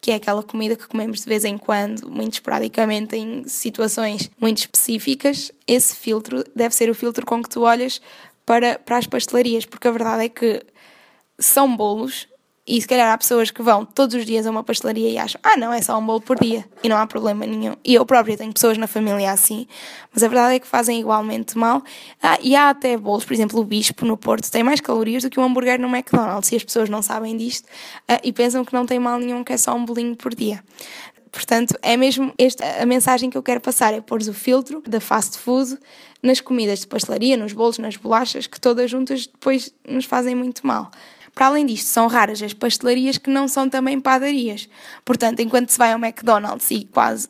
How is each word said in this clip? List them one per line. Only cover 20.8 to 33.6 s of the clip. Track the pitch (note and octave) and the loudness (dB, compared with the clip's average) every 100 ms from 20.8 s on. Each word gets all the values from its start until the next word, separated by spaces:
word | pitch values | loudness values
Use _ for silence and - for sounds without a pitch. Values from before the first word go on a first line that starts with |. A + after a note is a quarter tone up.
| A#3+ A#3 | 2 0
igualmente | A3 G#3+ G#3+ A3 A3+ A3+ | 0 0 0 -6 -6 0
mal. | A3+ B3+ C#4 - - - | 2 2 -2 -20 -20 -2
Ah, | - - | 2 2
e | B3+ C#4 | 4 6
há | C#4+ | 6
até | C#4 C4+ A#3+ | 4 0 -2
bolos, | G#3 G#3 | 0 -2
por | A3 | 0
exemplo, | A#3+ G#3+ A3 | 0 0 0
o | |
Bispo | G#3+ G#3+ G#3+ - | 0 0 0 -2
no | A#3 A3 | -2 -2
Porto | - A3 A3 | 0 0 0
tem | A#3 | 2
mais | A#3 D4 | 2 2
calorias | - A#3 A3 A#3+ | 0 -2 0 -2
do | B3+ | -2
que | C4 | 0
um | |
hambúrguer | B3+ B3+ B3 B3 | 2 2 2 0
no | B3 | 0
McDonald's, | B3 C4 A#3+ A3 G3 - | -2 0 0 2 -2 0
e | A#3 | -2
as | |
pessoas | - - A3 | -2 -2 0
não | G#3 | -2
sabem | G#3 G#3+ A3 A3+ | -4 -4 -6 -6
disto, | A3+ B3 - - - - - | -6 -8 -12 -20 -18 -20 -2
ah, | A#3+ | -2
e | - | 0
pensam | A3+ A#3+ B3 A#3+ | 0 0 0 -2
que | |
não | B3 | -2
tem | B3 B3 | 0 0
mal | B3 A#3+ | 0 -2
nenhum, | B3 B3 | -4 -6
que | B3 | -6
é | B3+ | -2
só | - A#3+ | 0 0
um | A#3 | -2
bolinho | A#3+ A#3+ A#3+ | -4 -4 -4
por | C4 | -8
dia. | A#3 A3 G#3 _ - - - - _ _ | -4 -4 -6 _ -20 -20 -18 -20 _ _
Portanto, | - - A#3 A#3 - | -12 0 0 0 -2
é | - A#3 | 0 4
mesmo | C4 B3+ C4+ - | 4 2 -2 2
esta | B3+ - D3 - | 2 2 -6 -2
a | A#3+ | 2
mensagem | B3+ B3 B3+ B3+ | 2 2 2 0
que | C4 | -4
eu | |
quero | C4 A#3+ | -4 -4